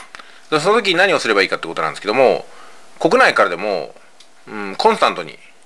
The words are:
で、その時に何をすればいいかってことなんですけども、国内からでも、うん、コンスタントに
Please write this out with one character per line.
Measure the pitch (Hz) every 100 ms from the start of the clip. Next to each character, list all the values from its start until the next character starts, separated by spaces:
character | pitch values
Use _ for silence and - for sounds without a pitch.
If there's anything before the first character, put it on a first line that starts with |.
| - - - - -
で、 | 156
そ | 170
の | 226
時 | 196
に |
何 | 170 196
を | 156
す | 117
れ |
ば | 101
い | 92
い |
か | -
っ |
て | 82
こ |
と | 82
な | 80
ん |
で | 73
す |
け | 95
ど |
も、 | 123 123 85 - - - - - -
国 | 165 247
内 | 220
か | 113
ら | 101
で | 85
も、 | 104 90 60 - - - - - -
う | 107
ん、 | 101 95
コ | 220
ン | 214
ス |
タ | 120
ン | 90
ト |
に | 78 - - -